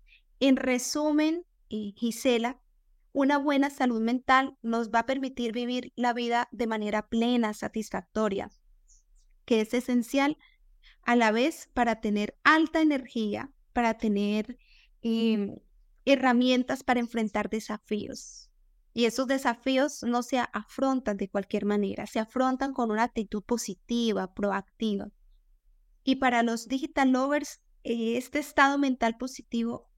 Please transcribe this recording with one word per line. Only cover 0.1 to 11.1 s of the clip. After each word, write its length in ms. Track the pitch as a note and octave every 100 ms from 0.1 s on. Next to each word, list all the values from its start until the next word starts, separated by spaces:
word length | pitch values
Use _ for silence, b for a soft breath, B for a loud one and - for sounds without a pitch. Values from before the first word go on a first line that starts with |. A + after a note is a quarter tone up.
| b _ -
En 160 | C4+ C4
resumen, 920 | C4 B3 - D4+ D4+ D4 D#4 E4 - _ -
eh, 240 | G#3+ G3+ G3
Gisela, 640 | A#3 A3+ C4 A#3 A#3 C4+ _ _ _ _ _
una 260 | C#4 C#4 C#4+
buena 320 | C#4+ C#4 C#4+
salud 320 | - B3+ A3+
mental 560 | A3+ B3 - C4 C4+ C4+
nos 260 | A3+ A3+ A3+
va 100 | A3+
a 60 | A#3
permitir 460 | C4+ C4 C4 A#3+
vivir 420 | A3 A#3+ B3 - -
la 180 | A#3+
vida 340 | A#3+ A#3+ A#3 A#3+
de 140 | G3+ A3+
manera 420 | A3 G#3 G#3 G#3
plena, 460 | A3+ A#3 B3 A3
satisfactoria, 960 | G#3+ - A3 G#3 F3+ - G#3+ A3 G3 G3 _ _ _ _ _ _ _ _ _ -
que 160 | A3+
es 140 | G#3+ B3
esencial 640 | A#3+ B3 A3+ C#4 C#4+ - b b _ _ b b
a 120 | -